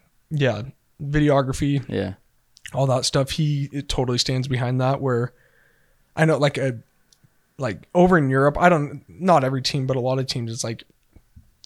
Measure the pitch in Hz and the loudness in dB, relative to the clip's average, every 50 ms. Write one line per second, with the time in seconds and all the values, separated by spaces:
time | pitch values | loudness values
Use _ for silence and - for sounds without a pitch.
0 | _ _ _ _ _ _ 156 143 139 123 110 104 120 135 - _ _ _ _ - | _ _ _ _ _ _ -2 0 0 0 0 -2 -6 -12 -14 _ _ _ _ -12
1 | 151 143 147 151 147 147 143 139 135 127 131 - 151 143 143 139 120 - 104 101 | -8 -2 2 2 4 4 4 4 2 0 -2 -2 0 0 0 -2 -2 -2 -4 -2
2 | 95 95 95 - _ _ _ _ _ _ _ _ - - - 135 135 135 123 131 | -2 -4 -6 -10 _ _ _ _ _ _ _ _ -18 -8 -4 -2 0 0 0 0
3 | 120 - - 143 135 - - - 156 147 147 143 139 - - 143 139 - - - | 0 0 0 0 0 0 -2 -2 0 0 0 -2 -4 -6 -6 -8 -6 -4 -4 -2
4 | 127 123 123 120 - - 131 131 127 135 131 123 127 120 127 127 127 131 139 - | 0 0 0 0 -2 -2 -2 -2 -2 -2 -2 -2 -2 -2 -2 0 0 0 0 -2
5 | 135 131 123 117 120 123 - _ _ _ _ _ _ _ _ _ _ _ _ _ | -2 -2 -2 -2 -2 -4 -6 _ _ _ _ _ _ _ _ _ _ _ _ _
6 | _ _ _ - 160 160 156 131 - - - - 135 135 127 113 - _ _ _ | _ _ _ 0 2 2 2 2 0 0 0 -2 -4 -4 -4 -8 -12 _ _ _
7 | _ _ _ _ _ _ _ _ _ _ _ - 135 117 95 - - _ - 180 | _ _ _ _ _ _ _ _ _ _ _ -8 -6 -6 -6 -8 -12 _ 2 4
8 | 180 185 185 165 143 131 135 135 139 147 147 - - 180 180 151 147 139 143 143 | 6 6 6 4 4 2 2 4 4 2 4 4 4 4 4 4 0 -4 -8 -14
9 | - - - 139 170 190 170 147 131 131 135 131 127 - - 143 131 131 131 131 | -16 -20 -12 -2 2 4 4 4 4 2 -2 -2 -4 -4 -2 -2 -2 -2 -2 -2
10 | 120 127 131 135 135 135 - 127 117 113 113 117 - 113 117 - - _ _ _ | -2 -2 -2 -2 -4 -4 -6 -6 -8 -8 -8 -8 -8 -8 -10 -10 -14 _ _ _
11 | _ _ _ - _ _ _ - - _ _ _ - | _ _ _ -20 _ _ _ -20 -20 _ _ _ -20